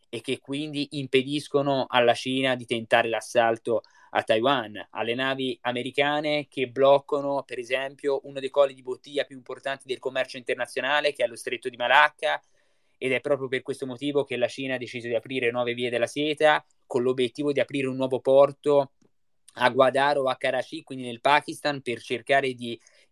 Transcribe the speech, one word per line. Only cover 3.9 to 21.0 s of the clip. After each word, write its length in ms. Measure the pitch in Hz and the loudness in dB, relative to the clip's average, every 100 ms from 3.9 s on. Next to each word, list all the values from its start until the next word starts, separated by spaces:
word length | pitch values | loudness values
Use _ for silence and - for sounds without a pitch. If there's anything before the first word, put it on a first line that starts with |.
| _ _ | _ _
a 120 | 107 | -4
Taiwan, 680 | - 110 123 135 107 101 - | 0 2 2 0 -2 -12 -12
alle 240 | 104 113 | -8 -4
navi 440 | 120 135 135 131 127 | -2 -2 -2 -4 -4
americane 840 | 123 123 123 135 143 147 151 147 139 | -4 -4 -4 -2 0 0 -2 -4 -4
che 200 | - 123 | -6 -6
bloccano, 760 | 123 135 139 - 143 139 139 | 2 6 6 4 -4 -2 -4
per 140 | - 123 | -6 -10
esempio, 600 | 120 131 135 143 143 139 | -4 -4 -4 -6 -4 -2
uno 140 | 139 139 | -4 -10
dei 120 | 131 | -2
colli 240 | 143 139 | 2 2
di 80 | 131 | 2
bottiglia 420 | 127 120 143 143 | -10 -10 -8 -6
più 120 | 123 135 | -6 -10
importanti 520 | 120 127 135 135 131 | -16 -10 -8 -8 -8
del 100 | 120 | -8
commercio 380 | 135 131 127 131 | -6 -4 -6 -6
internazionale, 760 | 120 127 120 - 127 147 147 | -6 -6 -4 -4 0 0 0
che 120 | - | 0
è 20 | 120 | -4
lo 100 | - | -4
stretto 320 | - 123 131 | -8 -8 -8
di 60 | 123 | -4
Malacca, 640 | 120 135 151 - 151 151 - _ _ _ _ _ | 4 6 6 2 -6 -6 -10 _ _ _ _ _
ed 160 | 131 | -4
è 80 | 123 | -2
proprio 280 | 147 139 131 | 0 -2 -2
per 140 | 131 | -6
questo 240 | - 139 131 | -6 -8 -8
motivo 380 | 120 143 143 | -8 -2 -2
che 120 | - 120 | -2 -2
la 100 | 117 | -4
Cina 280 | - 135 | -4 -8
ha 40 | 127 | -8
deciso 300 | 117 127 117 | -8 -10 -4
di 60 | |
aprire 360 | 113 120 131 117 | -4 -4 -2 -2
nuove 220 | 123 120 | -2 -4
vie 180 | 120 123 | -4 -4
della 160 | 120 117 | -2 -2
seta, 580 | 143 151 147 151 151 - _ _ | -2 -4 2 4 4 -2 _ _
con 160 | 120 | -2
l'obiettivo 480 | 127 131 123 - 147 | 0 0 -2 -2 -2
di 100 | 135 | 0
aprire 280 | 117 139 131 | -2 -2 -4
un 80 | 131 | -4
nuovo 240 | 131 123 | -2 -2
porto 720 | - 135 143 139 147 143 139 _ _ _ _ _ _ | 6 8 6 4 2 2 2 _ _ _ _ _ _
a 160 | - 123 | 0 2
Gwadar 480 | 123 131 131 139 143 | 6 4 4 2 2
o 100 | 131 | 0
a 80 | 123 | -2
Karachi, 460 | 131 127 - 160 | -2 -2 -4 -12
quindi 220 | - 131 | -12 -12